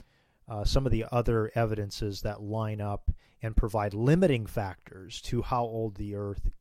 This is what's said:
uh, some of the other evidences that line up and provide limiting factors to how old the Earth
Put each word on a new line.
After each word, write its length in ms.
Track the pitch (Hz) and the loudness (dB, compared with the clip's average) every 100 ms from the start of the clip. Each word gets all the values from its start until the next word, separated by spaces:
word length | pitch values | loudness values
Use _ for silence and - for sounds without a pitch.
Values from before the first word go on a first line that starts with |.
| - _ _ _ - | -20 _ _ _ -12
uh, 160 | 110 | -2
some 200 | 104 139 | 2 4
of 60 | 131 | 4
the 140 | 113 113 | 2 2
other 400 | 123 117 113 110 | 2 2 2 2
evidences 680 | - 113 107 101 - 107 98 | 2 0 0 -4 -4 -6 -4
that 200 | 110 104 | -6 -6
line 380 | 104 110 110 107 | -6 -4 -4 -4
up 280 | 104 101 - - - _ | -4 -2 -2 -2 -6 _
and 120 | 113 110 | -2 2
provide 380 | 113 110 104 | 2 2 0
limiting 520 | 101 123 165 190 123 104 | 2 4 6 6 4 0
factors 720 | - 98 87 - 95 92 - | -4 -6 -8 -16 -18 -14 -12
to 220 | - 120 | -4 -2
how 220 | - 123 | 0 -2
old 320 | 120 113 113 101 | -2 -2 -4 -4
the 180 | 104 | -6
Earth 340 | 101 101 101 - - | -6 -4 -4 -4 -4